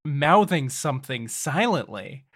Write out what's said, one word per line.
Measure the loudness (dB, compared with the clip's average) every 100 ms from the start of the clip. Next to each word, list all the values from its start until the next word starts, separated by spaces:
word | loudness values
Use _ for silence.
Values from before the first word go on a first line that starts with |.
| -4
mouthing | 0 6 6 6 2 -2
something | -4 -4 -4 -4 -8 -8
silently. | -8 -4 0 2 0 -4 -10 -12 -16 _